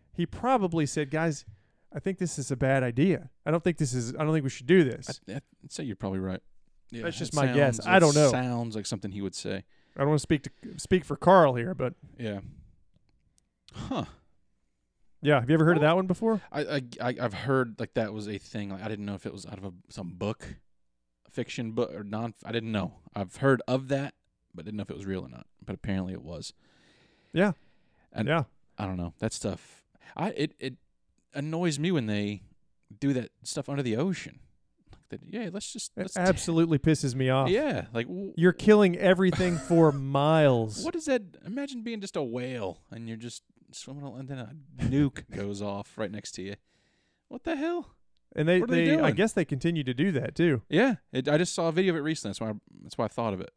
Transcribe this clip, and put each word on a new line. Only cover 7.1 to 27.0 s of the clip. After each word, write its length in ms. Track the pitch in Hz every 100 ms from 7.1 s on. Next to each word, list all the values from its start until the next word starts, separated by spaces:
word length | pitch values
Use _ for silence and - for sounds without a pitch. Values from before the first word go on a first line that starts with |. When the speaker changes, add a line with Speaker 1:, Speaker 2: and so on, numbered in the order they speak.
| -
Speaker 2:
it 20 |
Speaker 1:
just 160 | 131
my 120 | 151 135
Speaker 2:
sounds, 100 | 139
Speaker 1:
guess. 300 | 139 113 175
I 100 | 190
Speaker 2:
it 40 |
Speaker 1:
don't 140 | 160
know. 160 | 147 143
Speaker 2:
sounds 460 | 127 127 120 117 107
like 100 | 98
something 240 | 107 104
he 80 | 101
would 140 | 98
say. 300 | - 104 98 - _ _ -
Speaker 1:
I 20 |
don't 80 | 143
wanna 100 | 151
speak 240 | - 151
to, 60 | - - - -
speak 260 | - 185
for 120 | - 139
Carl 380 | 175 190 147
here, 200 | 123 120
but 200 | 135 127 - - -
Speaker 2:
Yeah. 220 | 113 101 - - - _ _ _ _ _ _ _ _ _ -
Huh. 320 | - - 240 95 - _ _ _ _ _ _ _ _ _ -
Speaker 1:
Yeah, 180 | 147 143
have 100 | 117
you 40 |
ever 100 | 160
heard 120 | 160 160
of 60 |
Speaker 2:
Well, 80 | 151
Speaker 1:
that 60 | 180
one 100 | 190
before? 340 | 180 226 214 -
Speaker 2:
I, 80 | 147
I, 200 | 143 143 123 -
I, 160 | 120 -
I've 140 | 120
heard, 460 | 92 120 131 120 104
like, 140 | 113
that 180 | 123 107
was 160 | 107 104
a 100 | 101
thing. 320 | - 107 101
Like, 120 | 95
I 60 | 107
didn't 180 | 104 101
know 80 |
if 120 | 98 101
it 60 |
was 120 | 98 156
out 120 | 95
of 60 |
a, 80 | 98 90 _
some 240 | - 87
book, 420 | 90 101 - - - _ _ _ _ _ _ _
fiction 420 | - 117 - 113
book, 200 | 123 156
or 120 | -
non-, 300 | 101 110 117 -
I 80 | -
didn't 180 | 117 113
know. 220 | 107 90 - -
I've 220 | 104 95 -
heard 240 | 139 127 -
of 220 | 131 135
that, 260 | 139 143 _ _ _ _
but 100 | -
didn't 120 | 85 104
know 60 |
if 80 | 95
it 60 | -
was 100 | 98
real 160 | 95
or 40 | 90
not. 180 | - - _
But 100 | -
apparently 380 | 95 110 95 92
it 100 | 90
was. 300 | 78 80 - _ _ _ _ _